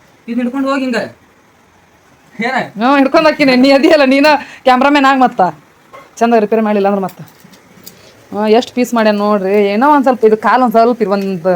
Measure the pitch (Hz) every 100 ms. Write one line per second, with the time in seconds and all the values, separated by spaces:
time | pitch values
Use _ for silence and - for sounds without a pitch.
0 | _ _ - 233 240 269 269 277 262 220
1 | - - _ _ _ _ _ _ _ _
2 | _ _ _ - 226 254 165 - 240 285
3 | 277 320 311 294 277 254 269 277 311 311
4 | 269 277 302 285 - - - 254 269 294
5 | 269 269 247 240 180 - _ _ _ -
6 | - - 233 233 208 220 214 208 196 202
7 | 185 - 160 _ - - _ - - -
8 | - - - 196 214 214 240 - 240 233
9 | 220 208 208 208 185 208 202 202 277 294
10 | 262 240 185 214 220 233 254 226 233 240
11 | 196 202 196 190 180